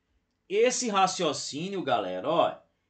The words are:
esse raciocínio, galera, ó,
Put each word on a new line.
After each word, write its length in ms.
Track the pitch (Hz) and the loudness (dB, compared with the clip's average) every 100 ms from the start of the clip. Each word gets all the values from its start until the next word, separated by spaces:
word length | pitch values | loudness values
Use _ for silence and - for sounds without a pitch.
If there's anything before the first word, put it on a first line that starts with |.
| _ _ _ _ - | _ _ _ _ -4
esse 420 | 196 247 247 247 | 2 2 2 -2
raciocínio, 920 | 196 185 - 160 135 - 135 185 190 | 2 2 2 -2 -2 -8 -8 -6 -4
galera, 480 | 131 117 95 92 117 | 0 0 -2 -4 0
ó, 280 | 165 123 - _ _ | 2 2 0 _ _